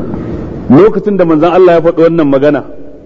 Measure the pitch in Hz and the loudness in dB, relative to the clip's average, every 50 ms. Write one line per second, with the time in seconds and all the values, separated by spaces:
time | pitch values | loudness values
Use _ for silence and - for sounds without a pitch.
0 | - - - - - - - - - - - - - - 120 143 190 220 202 196 | -8 -8 -10 -10 -10 -10 -10 -10 -10 -12 -12 -12 -2 2 4 4 4 4 2 0
1 | - 208 202 185 180 165 160 151 156 175 160 180 185 180 170 170 160 170 165 156 | -4 -4 0 0 0 2 2 0 0 0 0 2 2 4 4 2 2 0 0 2
2 | 160 165 165 165 156 143 139 135 135 147 147 131 107 - - - - - - - | 2 2 2 2 0 2 2 2 2 2 0 -2 -4 -8 -14 -16 -16 -18 -20 -20
3 | - | -20